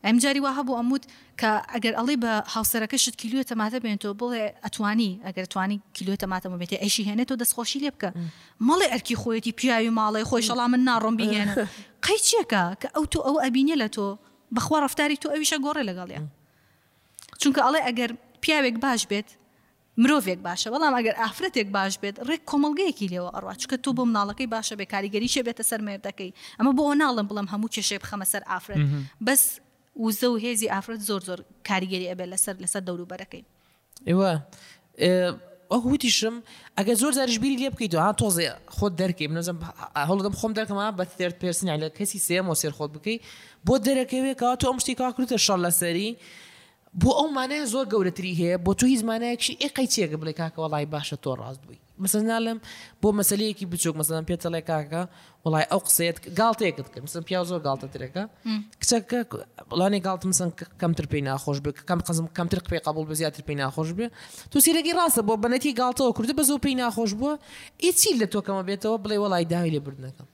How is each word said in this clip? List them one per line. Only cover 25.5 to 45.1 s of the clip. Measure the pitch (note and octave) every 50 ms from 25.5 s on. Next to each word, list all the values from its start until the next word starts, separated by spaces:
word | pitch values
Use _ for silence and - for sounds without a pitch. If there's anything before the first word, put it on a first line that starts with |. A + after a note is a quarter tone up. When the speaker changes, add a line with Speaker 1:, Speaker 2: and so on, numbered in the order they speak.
| A#3 - - -
Speaker 1:
سەر | A#3 A3
مێردەکەی. | G#3+ G#3 G3+ G3 - G3+ G3 - G3 F3+ - - - - - -
ئەمە | A3 C4+ C4+
بۆ | B3+ D4+
ئەوە | C#4+ C#4+ C#4+
ناڵم | D#4 C#4 B3+ A3+ G#3 G3+
بڵم | G#3 G#3 G3+ F#3 G3+
هەموو | G3+ G#3+ A3+ -
کێشەی | A3 G3+ - G#3 G3
بخەمە | - - - G3+ F#3+ - -
سەر | G3+ G3
ئافرەت. | - F#3 F3+ - - G3+ D#3
Speaker 2:
مهم. | D3 C#3 C#3+ C#3+ C3+ C3+ - _
Speaker 1:
بەس | A3 A3+ C#4 C#4 - - - - _ _ _ _ _ _ _
وزە | C#4+ A3+ A3 G#3+ - - B3 A#3+
و | A3
هێزی | G#3+ A#3+ A#3+ G#3 A3 -
ئافرەت | F#3+ G3 G3 - A3+ A3 G3+ G#3
زۆر | G#3 G3
زۆر | F3+ F#3+ F3+ E3+ - _ - _ _ -
کاریگەری | G3+ F#3 F#3 F#3 F#3+ F#3 F#3 F3+
ئەبێت | F#3 F#3 F#3 F3+ F#3
لەسەر، | F#3+ - - F#3+ F#3 F#3
لەسەر | F3+ - G3+
دەوروبەرەکەی. | F#3+ F3+ F3+ F3 F3 F#3 F#3 F#3 F#3+ - - E3+ - _ _ _ _ _ _ _ _ _ - - - -
Speaker 2:
ئێوە، | E3+ F#3 G3 F#3+ E3+ D3+ C#3 - - - - - - - _ _ _ -
ئێ، | - F3+ F3+ F3+ F3+ F3+ - - - - - - _ _
وەکو | - B3 A#3 B3
وتیشم، | C#4 C#4+ - A#3+ G#3 - G#3+ A3 A#3 A#3+ A3+ - - - - - _ -
ئەگەر | G3 G3+ A#3+ -
زۆر | B3+ D4 C4+ C#4
جاریش | C4+ B3 A#3 A3
بیری | A3 C#4 C#4 A#3+
لێ | C4 C4+
بکەیتەوە، | - - A#3+ G3+ E3 D#3+ D#3+
ها، | G3+ G#3
تۆزێ | - G#3 G#3+ F3 E3 E3+ C3+ G#2 - - - - -
خۆت | G3+ G#3 F3+ D#3+
دەرکەی، | F#3 F#3 E3+ - D#3 D3
بنەزم | D#3 E3 E3+ E3+ F3 E3 E3 D#3+ - - - - - D3+ C#3+ D3+
هەوڵ | F#3 G3+ F#3+
دەم | G3+ G3 -
خۆم | - A3 A3
دەرکەم، | G#3+ A3 F#3+ G3+ G3
ها، | G3+ G#3+
بە | G#3+ F3+ F3+
third | F3+ - - F3+ F3 F3 F3
person، | - F3+ E3+ F3 F#3+ F3+
یعنی | D3+ D3+ D#3
لە | D#3 - -
کەسی | G#3 G3+ - G3
سێم | - - E3+ F3+ F#3 F3+
و | D#3+
سێر | - - D#3 C#3+
خۆت | - D3+ D3 D3+
بکەی، | D3+ - G3+ A3+ A3+ - - - - - - - _ -
بۆ | F3 B3 C4+
دەرەکەوێ | G#3 B3+ C#4 C4 B3+ C4 B3+ B3+ C4 C4+ C4 C4
کە | A#3+ A#3+ B3+ B3+
تۆ | - C4
ئەم | C4 B3+
شتێکا | - - B3+ - B3+ B3+